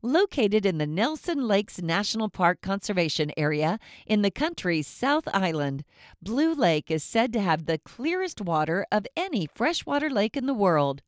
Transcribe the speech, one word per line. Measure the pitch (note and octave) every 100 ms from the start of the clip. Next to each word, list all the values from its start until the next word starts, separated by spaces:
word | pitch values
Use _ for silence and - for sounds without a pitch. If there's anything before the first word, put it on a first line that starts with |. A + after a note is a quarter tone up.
Located | A#3 D4+ G4+ - G#3+ G#3+
in | G3 E3
the | D3+
Nelson | D#3+ A#3+ D#4 - D#4 B3
Lakes | G3+ G3+ -
National | E3 E3+ G#3 A3 G#3+
Park | - F3 F3+
Conservation | - G3 - F#3+ E3 - D3+ D3+
Area | D3+ D3+ D#3 A3 - - -
in | G#3+
the | G3+
country's | - D#4 E4+ F#3 E3 C#3+
South | - C4 D4 -
Island, | G3 F#3 D#3 C#3+ C3+ - _ - -
Blue | F3 A#3+ D#4+
Lake | D#4 G3 D#3 -
is | D#3+
said | - A3+ A3+
to | A3
have | G3 D#3+ D#3+
the | D#3+
clearest | - - C#4 F4+ F#4 -
water | F#3 D#3+ D3+ F3 -
of | G#3+ G3+ -
any | F#4+ C#4 D#3+
freshwater | - B3+ E4+ - C#4+ D4+
lake | B3+ G#3+ C#4+
in | C4
the |
world. | B3 G3 D#3+ C#3+ C#3